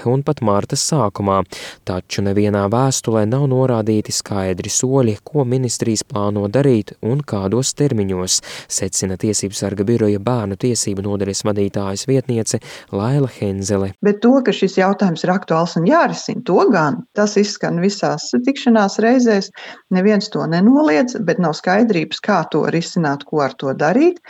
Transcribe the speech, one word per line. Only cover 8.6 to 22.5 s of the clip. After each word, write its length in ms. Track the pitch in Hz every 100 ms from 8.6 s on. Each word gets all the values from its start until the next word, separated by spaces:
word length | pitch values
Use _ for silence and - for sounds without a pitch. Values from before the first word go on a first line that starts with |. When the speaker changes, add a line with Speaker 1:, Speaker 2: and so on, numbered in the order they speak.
| -
Speaker 1:
secina 480 | - 95 - 95 92
Tiesības 460 | 113 101 98 -
sarga 220 | 101 98 101
biroja 320 | 117 107 101
bērnu 380 | 107 123 101 98
tiesību 440 | 127 113 - 98 101
nodaļas 340 | 101 98 98 107
vadītājas 560 | 104 98 107 98 98 -
vietniece 500 | 135 127 117 107 113 - - -
Laila 380 | 98 110 143 127 -
Henzele. 560 | 101 98 98 101 98 -
Speaker 2:
Bet 160 | 202 202
to, 140 | 233 269
ka 80 | 247
šis 240 | 190 190 190
jautājums 480 | 190 202 196 165
ir 80 | 180
aktuāls 460 | 190 - 160 170 175
un 80 | 175
jārisina, 560 | 320 240 170 - -
to 140 | - 190 392
gan, 320 | 196 151 170 - -
tas 220 | 208 196
izskan 400 | 208 - 156 170
visās 480 | 190 202 151 147 - 247
tikšanās 600 | 247 277 247 226 196 -
reizēs. 480 | 220 254 240 202 190 - - - _ 185
Neviens 320 | 196 208 -
to 160 | 156
nenoliedz, 720 | 147 165 214 269 302 302 247 -
bet 160 | 175 170
nav 160 | 175 156
skaidrības, 640 | - 196 233 180 - -
kā 220 | - 190 160